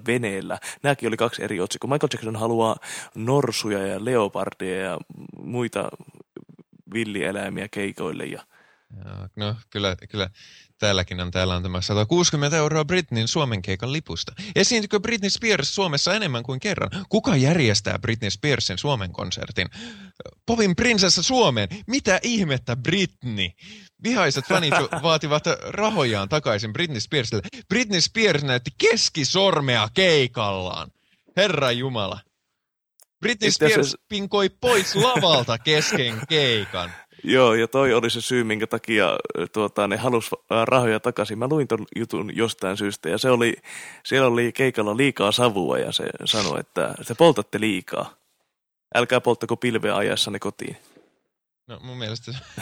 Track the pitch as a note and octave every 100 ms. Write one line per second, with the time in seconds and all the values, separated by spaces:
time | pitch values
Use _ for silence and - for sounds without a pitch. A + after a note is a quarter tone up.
0 | A2+ A#2+ A2+ G2 F2+ F2+ - - C#3+ C#3
1 | A#2 A2 A#2 - G#2+ G2+ F#2+ - A2+ D3
2 | D3 A#2 A2+ A2 A2+ A2+ A2+ - - -
3 | - - A2+ C#3 B2+ - A2 G2+ G2 G2
4 | A2+ B2 G2+ F#2+ G2 - F#2+ F#2 F#2+ E2+
5 | - - - - - B2 A#2+ G2+ - -
6 | - - - - - - _ _ - G#2+
7 | A2 G2+ D#2 G2+ G2+ F2+ G2 G#2 G2+ -
8 | F2 - - - - _ _ _ _ G2
9 | G2 G2 G2 - G#2 A2+ - G#2+ G2 F2+
10 | - G#2 F#2+ - - - - _ G#2 F#2+
11 | F2 F2+ F2 F#2 F#2 F2+ F2+ F2+ F2+ G#2
12 | G#2+ F3 F3 D3+ C#3+ D#3+ D3+ D#3 D3 F3+
13 | D#3+ A#2 A2+ E3 C3+ G#2 F2+ F#2+ A#2+ D3+
14 | - E2+ - - G#3 F3+ G3 A#3 G#3 G#3
15 | A3+ A#3 G3 - A3+ F#3+ C#3 - F#3 C#3
16 | - G#3 F#3+ A#2+ A#2+ C3 G#3 F3+ - F#3+
17 | F#3+ G#3+ A#3 D3+ C3+ F3 A#2 G2+ F#2+ G2
18 | G#2 A2+ G#2+ - D3 A#2+ - F2+ C#3+ B2+
19 | F#2 - F#2+ - - - F2+ G3+ A#3 G#3
20 | F#3+ - - - - A#3 G3+ F3 A#3+ G#3+
21 | F#3 - E3+ B3+ G3 A#2 G2+ G3+ G3 C4+
22 | - F#3 A#3+ A#3 E3+ C3 - B2 A#2+ G3+
23 | F3+ _ B2 G#2 F2+ - F3+ G#3+ - _
24 | A3+ B3 D#3+ C3+ - F#3 D#3 E3+ C3 E3
25 | E3 D#3 D3+ D3 E3+ - - F#3+ G#3+ G#3+
26 | B2+ G#2 G2 D3+ C#3 G#2 A2 A2+ F3 A#2
27 | - D3 A2 A2 F#3 B3 - G#3+ A3+ F#3
28 | - A3+ G#3+ D3 C#3+ B2+ C3 - A4 A3+
29 | - D#3 C3 F#3 G3 D#3+ C#3 A#2+ G#2+ -
30 | F#3 D#3 B2+ B2 G#2 F#2+ F#2 D#2+ - -
31 | _ _ _ - G3+ D3+ C3 A#2+ C3+ A#2+
32 | F#2+ G#2 - _ _ _ _ _ _ _
33 | - _ G#3 A3 G#3+ F#3 D#3 G#3+ C#3 -
34 | - G#3 G3+ G3+ F#3+ - B3 A3+ F#3 -
35 | B3 A#3+ F#3 D3 A#2+ A2+ - D3+ D3+ F3+
36 | B2 A2 C#3 D#3+ C3+ A2+ G2 F#2 F2 F#2
37 | - - - B2+ B2 A2+ A2+ C3 C3+ A#2+
38 | A#2 A#2 - B2+ A2+ G#2+ A2 A#2 - G#2+
39 | F2+ G1+ - - F2 G#2+ G2+ - G2+ G2+
40 | B2 A#2 - - - A2+ A2+ C3 A#2+ G#2+
41 | B2 - G#2 G#2+ B2+ D#3 C3 A2 F#2+ F#2+
42 | A#2 F2+ G2+ F2+ A2+ - F#2+ G2+ G2+ G2+
43 | D#2+ G2+ C3 A#2+ A#2 - - - - -
44 | - C3 C3 A#2+ A#2+ - C3 A#2+ G#2 A2
45 | C#3 - G2+ G#2+ B2 G2 D2+ B1+ - -
46 | - - - A2 F#2 - - - B1+ -
47 | - A#2+ E3 C#3 - G#2 G#2+ F#2 - -
48 | - - _ _ _ _ _ _ _ -
49 | A#2+ B2+ B2 A2+ A2 A#2+ B2 A2+ G#2 G2
50 | G#2 G2 - G2+ G2+ - - - _ _
51 | _ _ _ _ _ _ - A2 B2+ B2+
52 | A2 A2+ A#2 B2+ - -